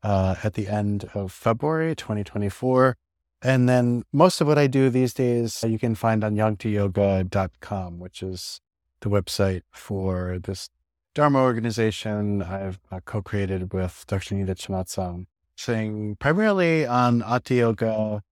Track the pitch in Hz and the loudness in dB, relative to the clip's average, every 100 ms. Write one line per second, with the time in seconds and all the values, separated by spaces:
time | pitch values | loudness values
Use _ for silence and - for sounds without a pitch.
0 | 107 98 95 92 110 98 98 104 104 104 | 2 2 2 0 -4 -4 -4 -2 -2 -2
1 | - 101 98 - - 113 147 160 160 160 | -6 -8 -8 -4 -2 0 0 -2 -2 -4
2 | - 107 101 107 101 - 127 127 131 120 | -6 -6 -4 -4 -4 -4 0 4 4 2
3 | _ _ _ _ 127 131 123 127 120 120 | _ _ _ _ 0 4 4 4 4 0
4 | - 139 180 - 147 151 143 131 131 123 | -2 4 4 4 2 4 4 4 2 2
5 | 127 - 127 120 117 - 117 113 123 110 | 0 0 0 0 -2 -2 -2 0 -2 0
6 | 113 110 107 104 107 104 110 104 101 92 | 0 2 0 2 0 0 -2 0 0 2
7 | 101 98 92 101 95 _ - 101 90 87 | 4 4 0 -2 -2 _ -10 -8 -8 -12
8 | 90 - 95 90 - - _ _ _ _ | -16 -12 -10 -10 -12 -14 _ _ _ _
9 | - 101 95 - 98 92 - - - 101 | 0 0 0 0 0 0 -8 -20 -8 -4
10 | 95 92 90 92 92 98 - _ _ _ | -2 -2 -4 -6 -6 -8 -10 _ _ _
11 | _ - 147 135 131 113 113 110 110 104 | _ 2 2 4 2 2 -2 0 0 0
12 | 110 104 104 101 87 95 98 92 _ 92 | -4 -2 -2 -2 -4 -6 -8 -10 _ -14
13 | - 110 95 104 98 95 92 95 92 - | -8 -8 -4 -4 -2 -4 -4 -4 -4 -6
14 | - 98 - 101 95 92 - 95 92 - | -6 -6 -4 -4 -4 -4 -4 -6 -4 -6
15 | 92 87 92 _ _ - - 113 110 107 | -6 -8 -14 _ _ -14 -4 -4 -2 -4
16 | 107 104 139 170 220 196 170 160 139 123 | -6 -2 0 2 2 4 2 2 2 2
17 | 123 120 110 123 - 127 117 110 113 110 | 4 2 2 -2 2 2 2 2 -2 0
18 | 107 107 - | -2 -4 -8